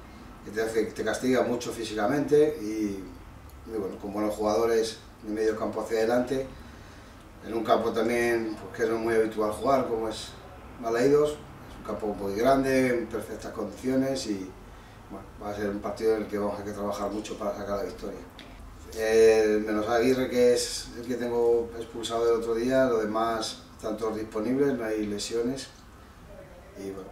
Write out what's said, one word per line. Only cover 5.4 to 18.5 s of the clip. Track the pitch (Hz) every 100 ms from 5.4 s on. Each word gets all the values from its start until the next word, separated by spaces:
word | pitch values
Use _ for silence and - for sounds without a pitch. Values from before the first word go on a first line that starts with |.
| 110
campo | 107 104 110
hacia | - 110
adelante, | 110 123 123 131 135 - - - - - - - - - 98
en |
un | 113
campo | 107 113 110
también, | 107 117 120 120 117 110 107
pues, | 110
que | - 113
no | 113
es |
muy | 113
habitual | 113 107 101 107
jugar, | 107 123 135 -
como | 113 110
es | - - - - - - -
Balaidos, | 123 117 139 147 151
es | - - - - -
un |
campo | - 104 104
muy | 98 98 101
grande, | 127 135 135 131 127
en | 117 104
perfectas | 107 101 107 107
condiciones | 113 101 - 127 131 135 135 113
y, | 98 92 - - - - - -
bueno, | 95 - -
va | 104
a |
ser | 104 101
un | 104
partido | 104 104 113 107
en |
el | 98
que | 101
vamos | 104
a | 101
tener | 101
que | 101
trabajar | 101 - 101
mucho | 107 107 -
para | 101
sacar | 98 101 101
la |
victoria. | 92 - - - - - -